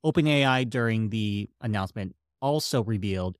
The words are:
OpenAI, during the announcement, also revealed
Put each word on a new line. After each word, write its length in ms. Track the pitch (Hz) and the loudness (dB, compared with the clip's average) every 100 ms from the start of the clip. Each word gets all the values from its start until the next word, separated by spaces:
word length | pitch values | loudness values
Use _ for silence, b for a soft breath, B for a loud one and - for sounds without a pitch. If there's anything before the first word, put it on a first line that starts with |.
OpenAI, 640 | 156 175 151 143 135 127 123 | 2 2 4 4 4 2 0
during 400 | 123 117 113 110 | 0 0 0 0
the 400 | 110 104 101 104 _ | -2 -2 -2 -6 _
announcement, 540 | 117 104 95 - 95 - _ _ | -4 -2 -4 -6 -10 -10 _ _
also 440 | 139 151 - 131 | -2 -2 0 -2
revealed 540 | 107 107 101 95 92 | 0 -2 -2 -2 -4